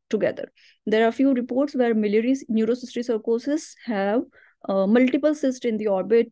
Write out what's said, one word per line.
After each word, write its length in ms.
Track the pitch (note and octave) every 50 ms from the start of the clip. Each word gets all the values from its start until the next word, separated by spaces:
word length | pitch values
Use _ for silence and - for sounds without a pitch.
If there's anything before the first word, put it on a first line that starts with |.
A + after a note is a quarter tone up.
| _ -
together. 400 | - G#3 F#3+ - - - - - _ _ _ _ _ _ _
There 220 | - G3+ A3 A3+
are 60 | A3+ A#3
few 200 | - C4+ C#4 C4+
reports 440 | B3 A#3+ B3+ B3 B3 C#4+ D4 -
where 180 | C4+ B3 A#3 A3+
miliary 400 | A3 G#3 G#3 G3+ A3 A3+ B3 C4+ C4+ - -
neurocysticercosis 1200 | A3+ A3 A3 A3 A#3+ B3+ B3+ A#3+ - A#3+ A#3+ A#3+ A#3+ G#3+ G#3+ - A#3 A#3 A#3+ C#4 C#4+ D#4+ D#4 - - - -
have, 380 | - A3+ G3 G3 G3+ G#3 B3 - - _ _ _ _ _ _ - -
uh, 180 | G3 G3 F#3+ G3
multiple 460 | A3 B3 C4 B3+ C#4+ D4 C#4 D4+ D4+
cysts 300 | D4+ - C4+ B3+ B3+ -
in 120 | A#3+ A3
the 100 | G#3+ G#3+
orbit 420 | G#3+ G3 F#3+ F#3 G3 A3 A#3 A#3 A#3